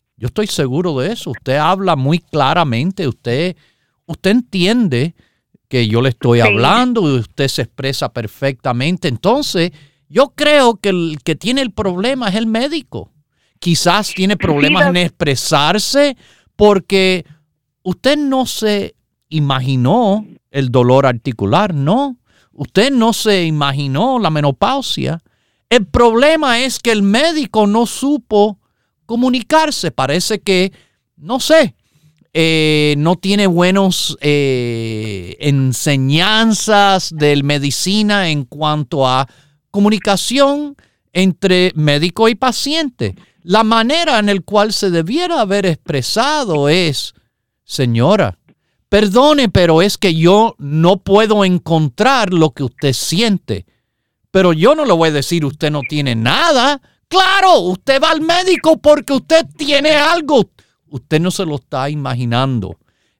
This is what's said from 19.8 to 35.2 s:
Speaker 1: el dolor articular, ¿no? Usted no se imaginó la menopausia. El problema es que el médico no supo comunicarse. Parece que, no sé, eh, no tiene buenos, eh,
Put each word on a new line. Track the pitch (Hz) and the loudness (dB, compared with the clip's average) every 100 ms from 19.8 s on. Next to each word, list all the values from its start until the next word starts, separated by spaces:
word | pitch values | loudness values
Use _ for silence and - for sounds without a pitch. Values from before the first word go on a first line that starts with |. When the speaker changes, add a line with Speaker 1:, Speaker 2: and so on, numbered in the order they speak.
| 123 233 220 208 214 - _ | 2 2 2 0 -4 -16 _
Speaker 1:
el | 139 131 | -6 0
dolor | 123 123 131 135 | 2 4 4 2
articular, | 120 - 113 98 147 208 | 0 -6 -4 0 0 0
¿no? | 151 139 233 277 247 _ _ _ | -2 0 0 -2 -6 _ _ _
Usted | - 143 - 254 | -14 -4 0 2
no | 262 226 | 2 2
se | - 220 196 | 0 0 0
imaginó | 165 151 143 139 139 135 240 254 | 0 -2 -2 -4 -4 -2 -2 0
la | 185 | -2
menopausia. | 151 147 131 208 269 - - 131 165 - _ _ _ - | 0 -2 0 -2 -2 -4 -6 -6 -6 -12 _ _ _ -2
El | 240 190 | -2 0
problema | 233 240 226 285 320 285 233 | 0 2 2 2 2 0 -2
es | 262 - | -2 -4
que | 240 | -2
el | 220 | 0
médico | 196 220 320 311 226 220 208 | 0 0 0 -2 -2 0 0
no | 214 233 | 0 -2
supo | - 269 294 - 208 208 196 _ _ _ _ | -4 -4 -4 0 0 0 -2 _ _ _ _
comunicarse. | - 233 254 254 214 311 311 - - | -8 -2 0 -2 0 0 0 -2 -6
Parece | - 131 160 - 214 | -4 -2 -2 -2 -4
que, | - 185 190 - _ _ _ _ | -2 0 0 -6 _ _ _ _
no | 151 254 | -8 -4
sé, | - 320 214 - _ _ _ _ _ | 2 4 2 -4 _ _ _ _ _
eh, | 165 160 160 156 151 151 147 | -2 0 2 2 2 2 0
no | 156 175 | 0 0
tiene | 190 202 196 | 0 0 2
buenos, | 170 180 196 190 - - - | 2 2 2 0 -2 -6 -4
eh, | 143 143 139 127 120 117 113 110 107 98 | -2 0 0 -2 -2 -4 -6 -6 -8 -10